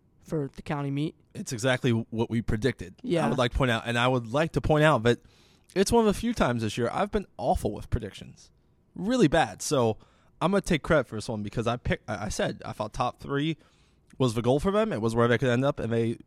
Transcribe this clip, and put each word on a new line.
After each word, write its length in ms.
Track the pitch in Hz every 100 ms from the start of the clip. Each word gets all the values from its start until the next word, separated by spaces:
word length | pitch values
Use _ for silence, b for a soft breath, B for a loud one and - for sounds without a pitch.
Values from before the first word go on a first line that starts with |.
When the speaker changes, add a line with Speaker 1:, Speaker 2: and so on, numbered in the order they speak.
| _ _
Speaker 1:
for 280 | - 160 139 -
the 60 |
county 300 | - 147 139
meet. 240 | 139 156 - _
Speaker 2:
It's 180 | - 202
exactly 380 | 113 131 127 135
what 380 | 113 - 110 117
we 140 | 113
predicted. 500 | - 110 123 - 90 -
Speaker 1:
Yeah. 240 | - 165 147
Speaker 2:
I 40 |
would 100 | 123
like 140 | 120
to 40 | -
point 140 | 131
out, 120 | 113 120
and 100 | 117
I 100 | 123
would 240 | 127 113
like 200 | 135 160
to 100 | 139
point 220 | - 151
out 180 | 151 131
that 160 | 117 117 _ b b b b 180
it's 160 | 202
one 160 | 233 214
of 60 |
the 40 | 185
few 160 | 233
times 280 | 233 160 120
this 160 | 110 123
year 120 | 117
I've 200 | 160 202
been 140 | - - -
awful 360 | 127 - 107
with 160 | 104 -
predictions. 600 | - 98 - - - - _ _ _ _ -
Really 320 | 190 254 160
bad. 340 | 160 117 95
So 360 | - 143 117 107 b b b b
I'm 100 | 160
gonna 100 | 196
take 220 | - 165
credit 240 | - 156 120
for 80 | 110
this 120 | -
one 160 | 110
because 240 | 101 131 113
I 80 | 143
picked, 340 | - 175 -
I, 160 | 104 143
I 40 |
said 320 | - 196 95
I 80 | -
thought 220 | 113 107
top 260 | - 123 -
three 380 | 143 139 156 156 b b b b _ -
was 180 | 127 113
the 60 |
goal 200 | 117 139
for 100 | 196
them. 220 | 208 220
It 80 | 131
was 120 | 113
where 140 | 117 117
they 100 | 117
could 120 | 131
end 160 | 120 135
up, 140 | -
and 120 | 110
they 260 | 117 117 120